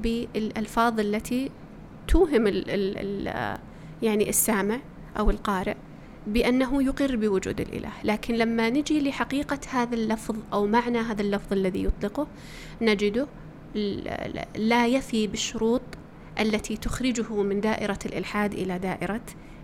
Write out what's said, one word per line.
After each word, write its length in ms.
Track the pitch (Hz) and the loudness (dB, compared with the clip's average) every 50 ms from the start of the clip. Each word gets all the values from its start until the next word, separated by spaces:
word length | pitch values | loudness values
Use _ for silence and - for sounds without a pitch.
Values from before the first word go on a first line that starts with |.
| 208 | 0
بالألفاظ 1000 | 233 233 233 233 - - 247 220 208 - 220 214 - - 233 226 240 226 220 | 0 0 0 -2 -4 -4 -4 -4 -2 -2 -4 -4 -2 2 2 4 4 4 2
التي 500 | 208 208 208 214 214 - 247 254 269 269 - - - - - - - - - - - - | 2 0 0 -2 -2 -2 -2 -2 -2 -2 -6 -10 -14 -16 -16 -16 -16 -16 -16 -12 2 6
توهم 380 | - - 381 294 285 226 226 | 6 8 8 8 6 6 4
ال-، 240 | 202 - 190 - - | 4 2 2 0 0
ال-، 580 | - 196 196 190 208 - - 196 202 196 - 90 | 0 0 0 0 -2 -2 -4 -4 -4 -4 -4 -4
ال-، 300 | - - 120 101 98 - - - - - - - - - 240 | -4 -4 -4 -4 -4 -6 -10 -14 -16 -16 -16 -16 -8 -2 0
يعني، 260 | 220 208 208 208 - | 2 4 4 2 4
السامع 520 | 202 - - - 220 196 196 202 220 262 - - - - - - - - | 2 2 2 4 2 2 2 0 0 -2 -4 -10 -14 -16 -14 -8 -4 2
أو 120 | 214 208 | 4 4
القارئ 440 | 214 214 - - 202 185 180 202 - - - - - - - - - - - | 4 2 0 -2 0 0 0 -2 -4 -6 -8 -14 -16 -16 -16 -16 -16 -10 -6
بأنه 560 | 214 208 240 - 226 247 254 262 247 277 277 269 | 0 2 2 4 4 4 4 4 4 4 2 2
يقر 340 | 262 269 - 277 277 254 | 2 2 2 2 2 2
بوجود 440 | 220 214 214 196 185 180 190 - - | 2 2 2 2 2 0 0 -2 -2
الإله، 300 | - - - - - 214 202 - - | -4 -4 -4 -6 -8 -8 -8 -4 -2
لكن 300 | 208 208 214 - - 233 | 0 0 0 0 0 2
لما 360 | 226 226 226 226 233 226 226 | 2 2 2 2 2 2 4
نجي 380 | 240 294 294 - 311 302 277 277 | 2 2 2 2 2 2 2 2
لحقيقة 500 | 269 - 254 - 262 277 294 - 285 277 - - | 0 0 -2 0 0 -2 0 0 -2 -4 -4 -2
هذا 240 | 262 254 240 240 247 | 0 0 0 2 0
اللفظ 420 | 226 220 214 214 214 - - 220 220 214 - - | 0 0 0 0 0 -2 -4 -4 -4 -4 -2 0
أو 140 | 202 208 | 2 4
معنى 320 | 202 214 240 233 240 240 233 | 4 6 4 4 4 2 2
هذا 240 | 226 233 214 208 202 | 2 0 0 0 0
اللفظ 300 | 202 202 196 - - 202 | 2 0 0 0 0 2
الذي 320 | 196 190 185 185 196 190 | 2 2 2 2 2 0
يطلقه، 420 | 190 - - - 202 - 277 302 - - - - - - - - - - - 233 | 0 0 0 -2 -2 -2 -2 -4 -4 -6 -12 -16 -14 -14 -14 -14 -14 -6 0 2
نجده 440 | 220 214 202 208 208 202 240 285 - - - - - - - - - - | 4 4 4 4 2 2 0 -2 -2 -6 -12 -16 -16 -16 -16 -14 -8 -4
ل-، 40 | - | -2
ل-، 800 | 208 202 - - - - - - - - - - - - - - 214 220 | -2 -2 -2 -4 -4 -6 -6 -6 -6 -6 -6 -6 -8 -6 -4 0 2 4
لا 180 | 233 240 240 | 4 6 6
يفي 400 | 233 247 269 269 - - 220 214 | 4 4 2 2 0 0 0 0
بالشروط 560 | 202 226 226 - - - 226 226 226 233 262 - - - - - - - - - - - - | 0 0 -4 -4 -4 -2 0 2 2 2 2 0 -4 -10 -14 -16 -16 -18 -18 -18 -8 -2 0
التي 360 | 214 220 214 208 208 - 214 | 2 2 2 0 0 -4 -6
تخرجه 640 | 214 - 226 - - 240 262 233 240 214 220 226 202 202 | -4 -4 -4 -2 0 0 0 0 0 -2 -2 0 0 0
من 180 | 202 196 202 | 2 2 2
دائرة 380 | 202 214 220 - - 208 - - - | 2 2 2 0 0 -2 -2 -4 -6
الإلحاد 460 | - - - 185 - - 208 208 202 208 | -6 -4 -4 -4 -2 -2 0 0 0 0
إلى 260 | - 185 185 180 180 | -2 -2 -2 -2 -2
دائرة، 440 | 190 185 180 - 175 180 202 233 - - - - - - - - | -2 -4 -2 -2 -4 -4 -4 -6 -8 -10 -14 -16 -16 -16 -16 -8